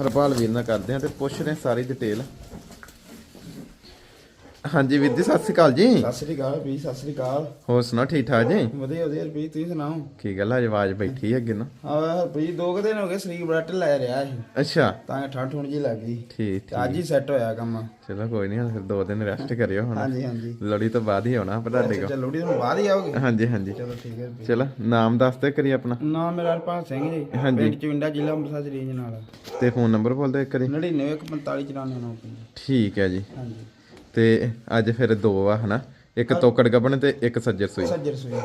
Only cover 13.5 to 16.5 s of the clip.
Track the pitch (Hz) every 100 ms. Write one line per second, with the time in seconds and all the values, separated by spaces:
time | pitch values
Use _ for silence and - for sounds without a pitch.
13.5 | 160 160 185 160 143 123 131 139 120 110
14.5 | - 156 170 113 90 - 135 135 131 131
15.5 | 147 139 147 131 110 113 117 113 - 104